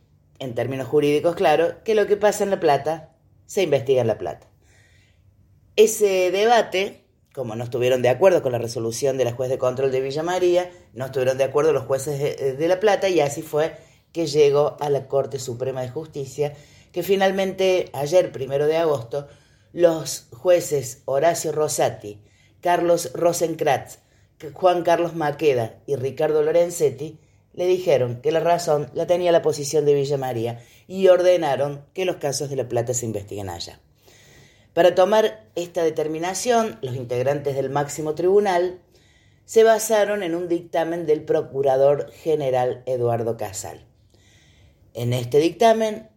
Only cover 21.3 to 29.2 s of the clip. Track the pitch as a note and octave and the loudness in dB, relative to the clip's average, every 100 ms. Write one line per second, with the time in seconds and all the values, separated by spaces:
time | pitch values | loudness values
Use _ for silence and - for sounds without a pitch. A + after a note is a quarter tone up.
21.3 | E3+ E3 D3 D3+ D3+ C3+ A#2 G#2 G#2 _ | 0 -4 -2 -2 0 -2 -4 -14 -16 _
22.3 | _ _ _ F3 F3 E3+ E3+ - - E3+ | _ _ _ 0 2 2 2 0 -2 0
23.3 | E3 E3 D#3 D3+ B2 - - _ _ _ | 0 -2 -2 0 0 -4 -20 _ _ _
24.3 | _ - - F#3 F3 E3+ E3 E3+ E3 D3+ | _ -18 0 2 2 2 2 0 -2 -4
25.3 | C#3 D#3 B2+ A2 - - C3+ C3 A#2+ D#3 | 0 2 2 0 -6 -6 -4 -4 -2 0
26.3 | D#3 D3+ E3 F3 - - A#2+ D#3 - _ | 2 2 2 2 0 -2 -2 -12 -16 _
27.3 | _ _ - F3+ F#3 F3+ C3+ B2 A#2 D3+ | _ _ -4 0 0 2 2 2 -2 -2
28.3 | D#3+ E3 F3 E3+ D3 D3 - E3 F3+ | 0 2 0 2 -2 -2 -4 -2 0